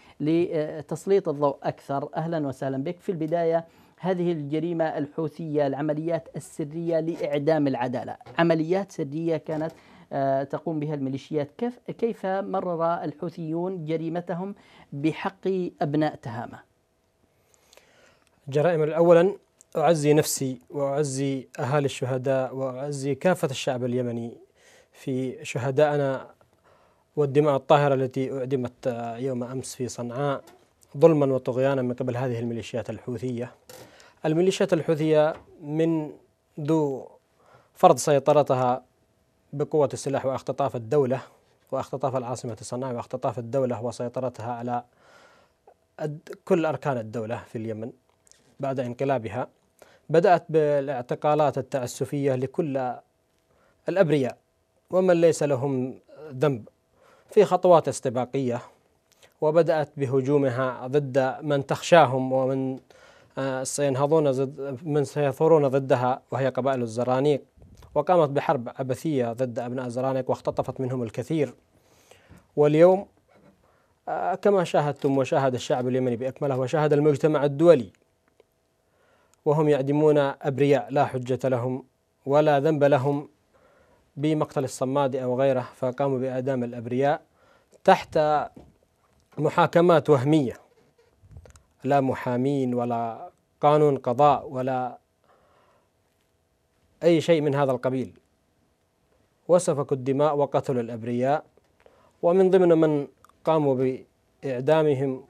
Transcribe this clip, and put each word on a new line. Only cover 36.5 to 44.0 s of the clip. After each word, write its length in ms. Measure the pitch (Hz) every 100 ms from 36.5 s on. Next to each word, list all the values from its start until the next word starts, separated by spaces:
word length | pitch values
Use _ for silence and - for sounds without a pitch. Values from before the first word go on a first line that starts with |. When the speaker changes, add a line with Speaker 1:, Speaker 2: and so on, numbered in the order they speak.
| - 147 160 147 131 - - _ _ _ _ _
Speaker 2:
فرض 240 | - 185 143
سيطرتها 840 | - 143 131 147 135 131 127 127 - _ _ _ _ _ _
بقوة 360 | 143 143 156 135
السلاح 320 | 120 - 135 135
واختطاف 500 | 127 - 131 135 123
الدولة 460 | 113 151 131 127 - _ _ _ _
واختطاف 440 | 135 123 139 131 127
العاصمة 420 | 117 123 123 113
صنعاء 340 | - 123 131 120
واختطاف 440 | - 127 139 127
الدولة 440 | 117 135 127 117
وسيطرتها 680 | 120 -